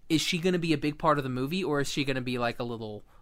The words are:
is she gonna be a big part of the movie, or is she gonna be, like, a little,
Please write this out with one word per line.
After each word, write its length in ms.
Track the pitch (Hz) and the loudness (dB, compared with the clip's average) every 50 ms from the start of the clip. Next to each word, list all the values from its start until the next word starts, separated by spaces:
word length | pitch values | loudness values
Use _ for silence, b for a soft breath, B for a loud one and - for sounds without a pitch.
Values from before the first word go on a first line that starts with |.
| - - | -2 0
is 100 | 165 151 | 0 2
she 160 | - - - | 2 0 0
gonna 220 | 170 160 185 180 175 | 2 2 2 2 2
be 160 | 156 - 151 | 2 2 2
a 40 | 139 | 2
big 200 | 151 151 147 - | 2 -2 -2 2
part 180 | - 160 147 | 2 4 4
of 80 | 147 135 | 4 2
the 60 | 131 | 0
movie, 340 | 127 127 131 139 170 190 185 | -2 -2 -2 -2 -2 -2 0
or 160 | 127 147 143 | 0 0 0
is 100 | 139 - | 0 0
she 140 | - 160 139 | 0 0 0
gonna 160 | 135 131 131 | 0 0 -2
be, 160 | 123 127 123 | -2 -2 -2
like, 220 | 120 120 117 117 - | 0 0 -2 -2 -2
a 60 | 123 | -4
little, 380 | 120 120 110 113 107 104 104 - - - - | -6 -6 -6 -8 -8 -10 -12 -14 -18 -20 -20